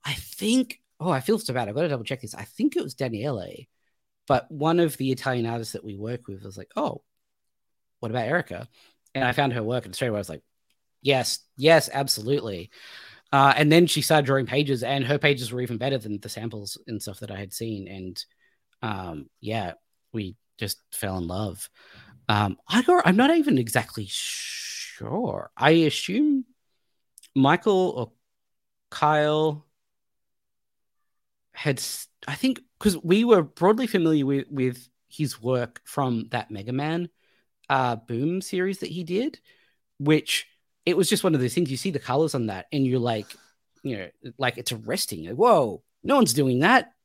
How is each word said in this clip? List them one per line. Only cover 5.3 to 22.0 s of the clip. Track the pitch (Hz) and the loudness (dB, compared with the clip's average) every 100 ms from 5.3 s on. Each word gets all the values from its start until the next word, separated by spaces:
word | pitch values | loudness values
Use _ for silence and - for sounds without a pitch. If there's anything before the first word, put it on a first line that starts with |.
| 127 113 | -2 -2
artists | 117 110 | -4 -8
that | - | -12
we | 107 98 | -12 -10
work | 110 120 - | -8 -8 -10
with | 95 | -14
was | 104 101 | -14 -16
like, | - - | -12 -6
"Oh, | 147 - _ _ _ _ _ _ _ _ _ _ | -6 -6 _ _ _ _ _ _ _ _ _ _
what | 113 | -6
about | 123 113 | -4 -2
Erica?" | 170 - 87 - _ _ _ _ 135 | -2 -4 -10 -12 _ _ _ _ -2
And | |
I | 127 | 0
found | 123 139 | 2 0
her | 120 | -2
work, | 107 123 107 | -4 -4 -6
and | |
straight | 90 127 | -6 -4
away | 104 | -2
I | |
was | 90 | -6
like, | 78 _ _ _ _ _ _ | -12 _ _ _ _ _ _
"Yes, | 135 135 120 - _ - | 0 2 0 -6 _ 0
yes, | 147 160 - | 6 6 4
absolutely." | 139 135 - 107 143 107 92 92 - - - - - _ | -4 -2 -4 -2 -2 -2 -8 -12 -18 -20 -20 -20 -20 _
Uh, | 139 139 135 | 6 6 6
and | 151 | 6
then | 160 170 | 8 6
she | 156 | 2
started | - 156 135 | 4 4 4
drawing | 135 120 | 0 0
pages, | 135 147 127 | -2 0 -2
and | 120 139 | -2 -2
her | 127 143 | 0 2
pages | 147 139 117 | 2 2 -2
were | 123 | -6
even | 123 113 | -6 -4
better | 131 135 | -2 -2
than | 107 101 | -4 -8
the | 107 | -8
samples | - 113 107 101 - - | -10 -10 -10 -12 -14 -10
and | 107 | -10
stuff | - 95 | -10 -12
that | 101 | -12
I | 98 | -10
had | 98 | -12
seen. | - 113 104 95 | -10 -8 -8 -10
And, | 98 92 85 - _ _ _ _ _ | -12 -12 -12 -16 _ _ _ _ _
um, | 113 98 92 78 69 _ | -8 -6 -8 -12 -14 _
yeah, | 107 110 90 - _ _ _ | -6 -4 -4 -10 _ _ _
we | 113 98 - _ _ | -8 -8 -12 _ _
just | 101 - _ | -8 -8 _
fell | - 101 95 | -8 -6 -4
in | 85 | -4
love. | 92 107 92 - _ - - | -4 -6 -8 -16 _ -20 -20